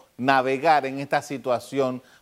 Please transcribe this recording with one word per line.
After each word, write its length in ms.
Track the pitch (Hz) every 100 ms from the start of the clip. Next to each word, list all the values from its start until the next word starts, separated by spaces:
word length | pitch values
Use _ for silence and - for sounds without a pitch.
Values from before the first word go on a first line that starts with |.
| - -
navegar 680 | 127 135 131 135 156 151
en 160 | 135 135
esta 220 | 139 147
situación 800 | - 139 123 117 - 135 131 127 - _